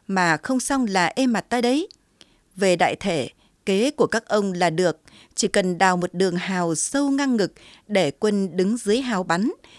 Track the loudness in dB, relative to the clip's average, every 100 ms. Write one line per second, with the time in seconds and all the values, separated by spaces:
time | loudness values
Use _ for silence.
0 | -4 0 2 0 -2 -4 -2 -2 0 0
1 | 0 0 0 0 -2 -2 0 0 -2 _
2 | _ _ _ _ _ -2 2 4 2 0
3 | -4 -4 -4 -10 _ _ -2 0 0 2
4 | 0 0 -2 -2 0 0 0 2 0 -2
5 | _ -20 -14 -6 -2 0 0 2 2 2
6 | -2 -2 -2 -2 -4 -2 -2 -2 -2 -2
7 | 0 0 0 0 0 -4 -20 -20 -4 0
8 | 0 0 -2 0 -2 0 0 0 0 -2
9 | 0 -4 -2 0 -2 -4 -12